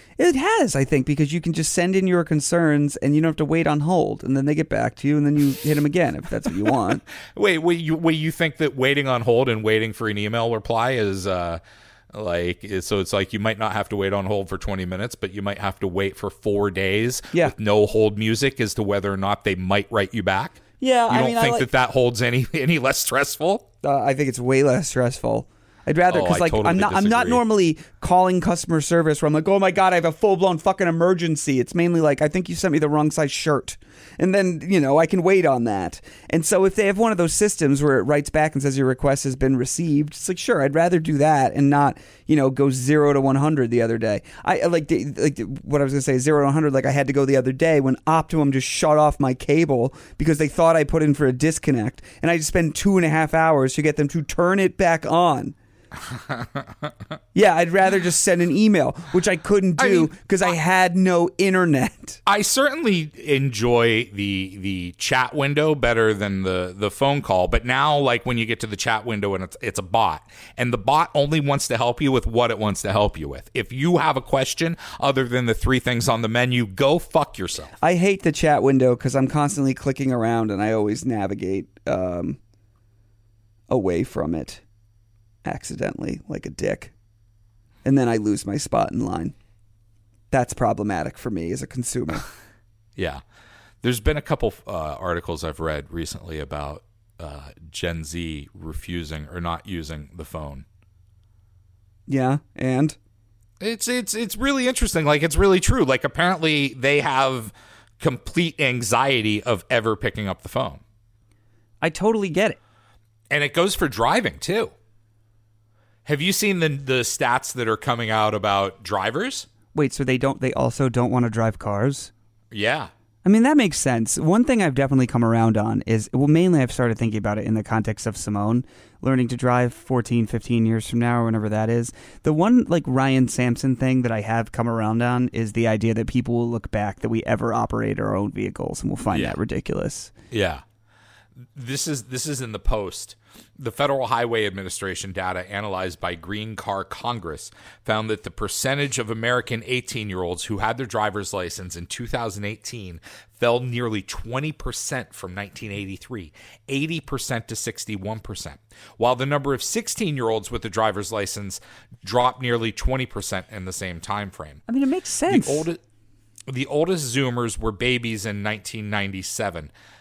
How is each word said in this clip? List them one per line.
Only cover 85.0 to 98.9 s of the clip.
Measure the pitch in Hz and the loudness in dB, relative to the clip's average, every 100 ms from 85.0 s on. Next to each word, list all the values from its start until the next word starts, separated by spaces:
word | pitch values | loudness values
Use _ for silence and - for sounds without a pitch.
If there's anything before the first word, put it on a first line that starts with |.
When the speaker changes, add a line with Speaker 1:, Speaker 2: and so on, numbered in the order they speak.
| _ _ _ _ | _ _ _ _
Speaker 1:
accidentally | - - - - - - - - - | -10 -10 -10 -8 -8 -6 -8 -10 -10
like | - - | -12 -10
a | |
dick. | - - - - _ _ _ _ _ _ _ _ _ 135 | -6 -4 -4 -10 _ _ _ _ _ _ _ _ _ 2
And | 135 | 2
then | 120 | 4
I | 113 | 0
lose | 107 101 101 | 0 -2 -4
my | 110 | -8
spot | - 120 - | -2 -2 0
in | - 110 | -2 -4
line. | 87 82 - _ _ _ _ _ _ _ _ - | -4 -8 -10 _ _ _ _ _ _ _ _ -2
That's | 131 120 - | -2 -2 0
problematic | 113 107 104 90 - - | -2 0 -2 -4 -6 -8
for | 123 | -8
me | 95 82 | -6 -6
as | 113 | -8
a | - | -8
consumer. | 127 120 - - - - | -8 -6 -6 -6 -6 -10
<laughs> | - - _ _ _ _ - | -18 -20 _ _ _ _ -8
Speaker 2:
Yeah. | 85 69 - _ - - _ _ | -6 -8 -16 _ -20 -20 _ _
There's | 120 120 | -4 0
been | 120 147 | 0 -2
a | |
couple, | - 151 110 - - | -2 -2 -2 -4 -10
uh, | 90 76 71 | -8 -8 -6
articles | 90 85 85 80 | -4 -4 -6 -8
I've | 80 78 | -8 -6
read | 80 76 71 | -6 -6 -8
recently | 82 78 82 85 78 | -8 -8 -10 -12 -10
about, | 73 73 71 76 _ _ _ - | -10 -10 -10 -12 _ _ _ -18
uh, | 80 73 71 - 82 | -16 -16 -20 -20 -18
Gen | - 87 82 76 | -8 -6 -6 -8
Z | 85 82 76 71 | -8 -8 -10 -12
refusing | - 80 76 - | -16 -12 -12 -8